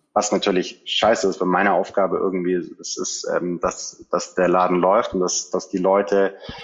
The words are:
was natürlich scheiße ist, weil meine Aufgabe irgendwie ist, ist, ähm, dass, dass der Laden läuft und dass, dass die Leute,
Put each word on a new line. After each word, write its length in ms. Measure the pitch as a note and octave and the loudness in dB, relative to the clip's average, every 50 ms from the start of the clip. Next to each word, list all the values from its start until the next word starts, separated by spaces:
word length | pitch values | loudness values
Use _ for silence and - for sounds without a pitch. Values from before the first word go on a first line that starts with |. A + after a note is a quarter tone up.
| _ _ | _ _
was 180 | _ G#2 G2+ - | _ -2 0 0
natürlich 520 | G2+ F#2 - G#2 F#2 F2+ F2+ - - - _ | 0 0 2 2 2 0 0 -2 -8 -12 _
scheiße 440 | - - - - G#2+ A#2 - - G2 | -4 -2 2 4 4 4 2 0 -2
ist, 120 | F2 - | -2 0
weil 80 | F#2 F2+ | 0 0
meine 240 | F2+ F2+ G2+ G2+ | 2 2 2 2
Aufgabe 460 | F#2 E2+ F#2+ - - G2+ F#2+ F2+ F2+ - | 2 0 0 0 0 0 0 2 0 0
irgendwie 360 | - F#2+ F#2 F#2 F2 F2+ F#2 | 0 -2 -2 -2 -2 0 -2
ist, 440 | F2 D#2+ - - - - - - - | -2 -2 -6 -12 -14 -12 -12 -8 -8
ist, 280 | F#2 - - - - - D#2+ | -6 -6 -8 -6 -6 -4 -2
ähm, 240 | D#2+ E2+ F2+ F2 E2+ | -2 -2 -4 -4 -2
dass, 460 | - F#2 F#2 - - - - - - - | -2 -4 -4 -6 -10 -14 -14 -16 -8 -4
dass 240 | - F2+ - - - | -4 -4 -4 -4 -2
der 100 | - F#2 | 0 2
Laden 320 | F2 F2 F#2 F#2 F2+ F2+ F2+ | 2 4 2 2 2 2 2
läuft 360 | F2 F#2 G2 A#2 A#2+ - - | 4 4 4 4 2 0 -2
und 60 | F#2 | -2
dass, 300 | F2+ F2+ - - - - | -2 0 -2 -4 -6 -4
dass 180 | - F#2 - - | -6 -6 -6 -4
die 100 | - F#2+ | -4 0
Leute, 580 | F2+ - F#2+ G3+ G3+ G3+ G2+ G2 G2 F#2+ G2 - - - - - | 2 4 4 4 4 2 2 2 2 2 -2 -6 -14 -16 -14 -12